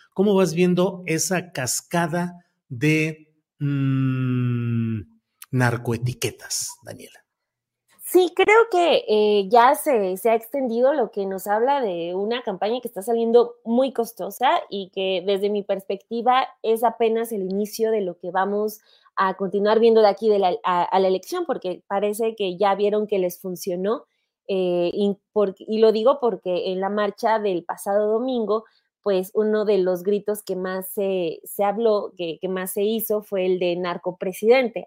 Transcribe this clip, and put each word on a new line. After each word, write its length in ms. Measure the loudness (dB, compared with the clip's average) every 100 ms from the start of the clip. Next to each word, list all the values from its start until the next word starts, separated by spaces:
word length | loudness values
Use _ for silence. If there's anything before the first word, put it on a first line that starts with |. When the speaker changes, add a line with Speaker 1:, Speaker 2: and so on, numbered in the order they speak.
| _
Speaker 1:
¿Cómo 220 | 0 2
vas 180 | 4 2
viendo 500 | 2 2 2 0 -2 -4
esa 440 | -4 -2 -4 -4
cascada 920 | -6 -4 -6 -4 -2 -2 -2 -4 -8 _ _ -14
de, 640 | -2 2 2 0 -4 _ _ _ -6
mm, 1400 | -4 0 0 0 0 0 -2 0 0 -2 -2 -2 -2 -4 -8 _ _ _ -6
narcoetiquetas, 1200 | 0 0 0 -4 -4 -4 -4 -6 -6 -10 -8 -8 -12
Daniela? 340 | -16 -16 -18 -20 _ _ _ _ _ _ _ _ 0
Speaker 2:
Sí, 200 | 2 2
creo 240 | 2 4 6 4
que, 320 | 4 4 2 2
eh, 420 | 2 4 2 4
ya 280 | 6 6 4
se, 400 | 2 2 0 0
se 140 | 0
ha 40 |
extendido, 600 | 0 0 -4 -2 2 2
lo 180 | 2 -2
que 140 | -4 -4
nos 200 | -6 -2
habla 340 | 0 2 0
de 360 | -2 -4 -4 -4
una 260 | -4 -4
campaña 380 | -4 -4 -4 -4
que 80 | -6
está 140 | -8
saliendo 520 | -4 0 4 6 4 0
muy 280 | -2 0 0
costosa 580 | -2 -6 -6 -10 -2 0 0 -2
y 220 | -8 -8
que 300 | -4 -2 -2
desde 240 | 0 0 0
mi 140 | -2
perspectiva 840 | -4 -4 -4 -8 -8 -4 2 2 0 -4
es 180 | -2 0
apenas 480 | 0 2 0 0 -2
el 120 | -4
inicio 500 | -4 -2 -4 -2 -2
de 80 | 0
lo 180 | -2 -6
que 140 | -6
vamos 480 | -2 0 0 -4 -6 _ _ _
a 200 | -2 -2
continuar 440 | 0 -2 0 2 4
viendo 220 | 6 6
de 80 | 6
aquí 200 | 4 2
de 120 | 2
la, 160 | 2 0
a, 180 | 0 0
a 160 | 2 2
la 80 | 2
elección, 380 | 0 -4 -6 -4
porque 380 | -6 -6 -8 -6
parece 480 | -2 -2 -2 -4
que 220 | -4 -4 0
ya 180 | 2
vieron 320 | 2 2 0 0
que 140 | 0
les 200 | -2 -4
funcionó, 640 | -10 -8 -6 -4 -2 -4 -8 _ _ _ -6
eh, 420 | -2 0 0 -2
y 240 | 0 -2 -2 _
por-, 220 | 0 0 -2
y 200 | -6 4
lo 140 | 4
digo 260 | 6 2 2
porque 520 | 0 -2 -2 -2 -2
en 80 | -4
la 80 | -2
marcha 500 | -2 -2 -2 0 0
del 240 | 0 -2
pasado 480 | -4 -8 -2 0 2
domingo, 540 | 0 0 -2 -2 -2 -4 _ _ _
pues, 280 | -2 -2 0
uno 320 | -2 0 0
de 140 | 2 2
los 240 | 2 0
gritos 400 | 0 -2 -2 -6
que 140 | -6 -6
más 340 | -6 -6 -8
se, 500 | -4 -2 -2 -2 -6
se 200 | -10 -2
habló, 480 | -2 2 2 2 -2 -8
que, 180 | -8 -6
que 100 | -6
más 240 | -4 -6
se 100 | -2
hizo 400 | -2 -2 -2 -4
fue 240 | -4 -2 0
el 120 | 0
de 160 | 0 -2
narcopresidente, 1080 | -4 -6 -8 -6 -8 -2 4 4 2 -4